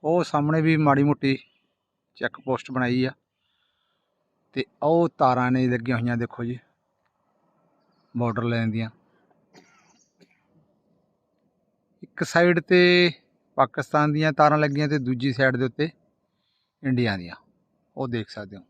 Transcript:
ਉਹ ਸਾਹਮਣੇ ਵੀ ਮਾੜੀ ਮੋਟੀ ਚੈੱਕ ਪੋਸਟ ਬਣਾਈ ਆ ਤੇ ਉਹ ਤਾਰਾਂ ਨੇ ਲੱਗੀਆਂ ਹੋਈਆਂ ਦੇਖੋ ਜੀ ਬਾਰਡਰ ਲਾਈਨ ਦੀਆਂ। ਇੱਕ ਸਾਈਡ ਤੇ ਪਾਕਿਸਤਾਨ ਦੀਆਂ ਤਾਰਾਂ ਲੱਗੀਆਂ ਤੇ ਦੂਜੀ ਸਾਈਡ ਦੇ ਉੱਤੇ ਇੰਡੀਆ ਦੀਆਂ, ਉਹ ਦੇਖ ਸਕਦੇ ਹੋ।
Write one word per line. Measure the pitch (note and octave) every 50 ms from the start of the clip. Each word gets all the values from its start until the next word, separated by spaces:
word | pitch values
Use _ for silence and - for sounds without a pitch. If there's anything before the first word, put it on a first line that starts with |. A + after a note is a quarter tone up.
| -
ਉਹ | D3+ E3 F3+ E3
ਸਾਹਮਣੇ | - - D3+ D3 D3+ D#3 D#3+
ਵੀ | D#3 D#3+ D#3+ D#3
ਮਾੜੀ | D#3 D3 C#3 C#3 C#3+
ਮੋਟੀ | D3 C#3+ - - C3+ C3 - - _ _ _ _ _ _ _ _ _ _ _ _ _ _ -
ਚੈੱਕ | B2 A#2+ _ - -
ਪੋਸਟ | C3 C3 A#2 - -
ਬਣਾਈ | C3+ C3 B2+ A#2+ B2 B2+ B2+
ਆ | C3 C3+ _ _ _ _ _ _ _ _ _ _ _ _ _ _ _ _ _ _ _ _ _ _ _ _ _ _ _ _
ਤੇ | C3 B2+ _ _ _ -
ਉਹ | D3 E3 E3+ E3+ D#3 _ _
ਤਾਰਾਂ | D3 C3 B2+ B2 B2 B2
ਨੇ | B2+ B2+ B2+ B2+
ਲੱਗੀਆਂ | A#2+ B2 A#2 B2 B2+ A#2
ਹੋਈਆਂ | A#2 A#2+ A#2+ A#2
ਦੇਖੋ | A#2+ A#2 - - A#2+
ਜੀ | A#2 B2 A#2+ _ _ _ _ _ _ _ _ _ _ _ _ _ _ _ _ _ _ _ _ _ _ _ _ _ _ _ _ _ _ _
ਬਾਰਡਰ | A#2+ A#2+ A#2 A2 A2+ A#2
ਲਾਈਨ | A#2 A#2 A#2 A2+ A2+
ਦੀਆਂ। | G#2+ A2+ A2+ A2 - _ _ _ _ _ _ _ _ _ _ _ _ - _ _ _ _ _ _ _ _ _ _ _ _ - _ _ _ _ _ _ _ _ _ _ _ _ _ _ _ _ _ _ _ _ _ _ _ _ _ _ _ _ _ _ _ _ _ _ _ -
ਇੱਕ | - _ - E3+
ਸਾਈਡ | - - E3+ F3 F3 F3 E3+
ਤੇ | E3 _ F#3 F3+ F3+ F3+ F3+ F3+ F3 F3 D3+ - _ _ _ _ _ _ _ -
ਪਾਕਿਸਤਾਨ | C3+ B2 _ - C#3 - - D3+ D3 D3+ D3
ਦੀਆਂ | D3+ D#3 D#3 D3
ਤਾਰਾਂ | - D3+ D3+ D3+ D3+
ਲੱਗੀਆਂ | D3+ D3 C#3 C#3+ D3+ C#3+
ਤੇ | D3 D3
ਦੂਜੀ | B2+ B2 C3 B2 B2 C#3 B2+
ਸਾਈਡ | A#2+ C3+ C3 B2+ B2
ਦੇ | C3
ਉੱਤੇ | B2+ - - D3 E3 - _ _ _ _ _ _ _ _ _ _ _ _ _ _ _ _ _ -
ਇੰਡੀਆ | C#3 B2+ B2 B2 A2+ G2+ F#2+
ਦੀਆਂ, | F2 E2+ - - _ _ _ _ _ _ _ _ _ _ _
ਉਹ | - C3+ B2+
ਦੇਖ | A#2+ A#2 G#2+ -
ਸਕਦੇ | - A2 G#2 F#2+ G2+ F#2
ਹੋ। | E2+ _